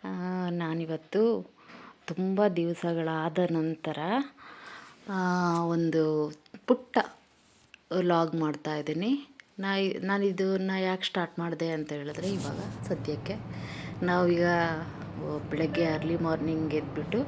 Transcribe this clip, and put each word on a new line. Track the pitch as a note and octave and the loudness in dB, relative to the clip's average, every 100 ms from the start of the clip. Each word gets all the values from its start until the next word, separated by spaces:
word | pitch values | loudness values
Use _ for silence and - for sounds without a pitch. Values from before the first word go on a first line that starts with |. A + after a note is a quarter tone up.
ಆ, | F#3+ F#3 F3+ F#3 F3+ | -6 -6 -4 -2 -2
ನಾನಿವತ್ತು | E3+ E3 E3 D#3+ D#3+ - G3 A3+ G#3+ F#3 _ - - - - - | -2 -2 -2 -2 -6 -2 2 4 2 -4 _ -20 -20 -20 -18 -8
ತುಂಬ | E3+ F#3 F#3+ G#3 | -2 0 4 4
ದಿವಸಗಳಾದ | F3 E3+ E3+ F3 E3 D#3+ D#3+ D#3+ D#3+ F3 | 4 -2 0 0 0 0 0 0 2 2
ನಂತರ, | E3 D#3+ D#3+ - D3 E3 A#3+ C#4 - - - - - - - - | 2 0 -2 -6 -4 0 0 -2 -10 -20 -18 -16 -16 -18 -16 -6
ಆ, | F#3+ F3+ F3+ F3 E3+ E3+ | 0 2 2 2 2 2
ಒಂದು | E3+ E3 D#3+ D#3 D#3 D3+ - _ - - | 2 2 4 4 2 0 -4 _ -16 0
ಪುಟ್ಟ | B3+ - - - - _ _ _ _ _ - _ F3+ | 0 4 0 0 -8 _ _ _ _ _ -20 _ 0
ವ್ಲಾಗ್ | F3 E3+ E3 E3 | 4 4 4 2
ಮಾಡ್ತಾ | D#3 C#3+ D#3 D3+ | 0 -2 -4 -4
ಇದ್ದೀನಿ. | D3 D#3 G#3 C#4+ - - - - | -2 -2 0 -2 -4 -20 -18 -8
ನಾ-, | G3 G3 G3 - F#3+ | -2 0 0 0 0
ನಾನು | G3+ | 2
ಇದನ್ನ | G3+ F#3+ F#3+ F#3+ F#3+ | 2 2 2 2 0
ಯಾಕೆ | F#3+ F#3 F#3 | 0 0 0
ಸ್ಟಾರ್ಟ್ | F#3+ F#3+ E3+ - | -2 -2 -2 -2
ಮಾಡಿದೆ | E3+ E3 E3 | -4 -2 -2
ಅಂತ | D#3+ D3+ | -2 -4
ಹೇಳಿದ್ರೆ, | D3 C#3+ D3+ F3+ | -6 -6 -4 -4
ಇವಾಗ | G3 C#3+ D3+ G3+ - - | -2 -4 -4 -6 -8 -4
ಸದ್ಯಕ್ಕೆ | E3 - D3 - G#3+ - - - - - - F3+ | -4 -2 -4 -4 -8 -8 -10 -10 -10 -10 -2 2
ನಾವೀಗ | F3+ F3 E3+ F3 F3 E3+ D#3+ D#3+ - - - D3+ D3 - | 4 4 6 4 4 2 0 -6 -10 -10 -8 -4 -4 -4
ಬೆಳಗ್ಗೆ | D3+ D#3+ E3 E3 | -2 0 2 2
ಅರ್ಲಿ | D#3 D#3+ E3 | 2 0 0
ಮಾರ್ನಿಂಗ್ | E3 D#3+ D#3 D#3+ D#3 | 2 0 0 0 0
ಎದ್ಬಿಟ್ಟು | D3+ - - - G#3 | 0 -2 -6 -2 -2